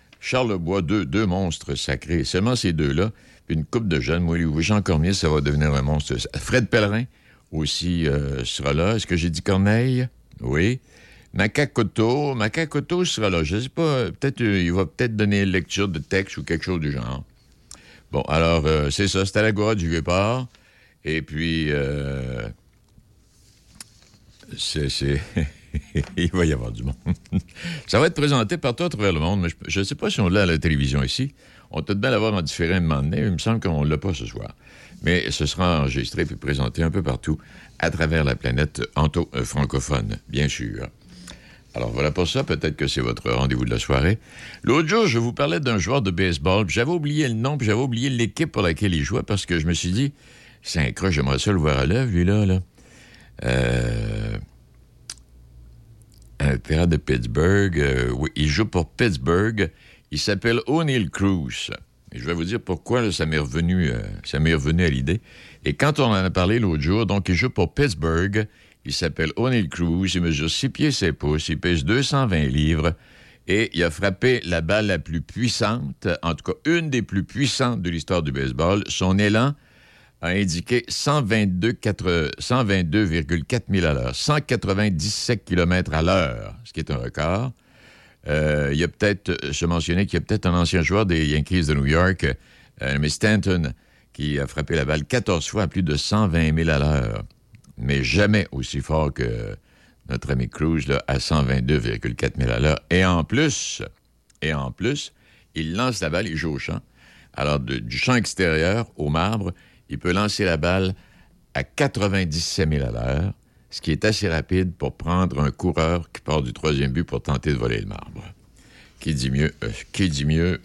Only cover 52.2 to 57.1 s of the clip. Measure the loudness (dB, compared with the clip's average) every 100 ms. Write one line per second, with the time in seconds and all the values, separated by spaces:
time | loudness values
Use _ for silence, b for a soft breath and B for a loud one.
52.2 | 4 4 4 2 -2 B B B B B
53.2 | B -8 -2 0 2 0 0 -2 -2 -4
54.2 | -4 -6 -10 -20 -20 -20 -20 -20 -18 -18
55.2 | -18 -20 -20 -20 -20 -20 -20 -20 -20 -20
56.2 | -16 -2 0 0 0 2 4 2 0